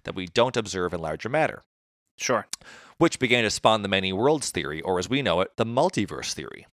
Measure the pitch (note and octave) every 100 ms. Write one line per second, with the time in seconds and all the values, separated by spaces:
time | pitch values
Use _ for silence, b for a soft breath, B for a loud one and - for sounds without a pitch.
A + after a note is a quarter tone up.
0 | - F#2 F2+ A#2 B2 A#2+ G#2 F#2 F2 F2
1 | D#2 E2+ G#2+ D#3 D3 - _ _ _ _
2 | _ - - A#2 - - B B B B
3 | E3+ - B2 A#2+ G#2+ - A#2 A2 G2 G2
4 | F#2+ F#2+ C3 D#3 - - C#2 D#2+ F2+ F2+
5 | F2+ C3+ A#2 E2+ F#2+ - A2+ A#2+ F3+ -
6 | G2 C2+ - - B1 - -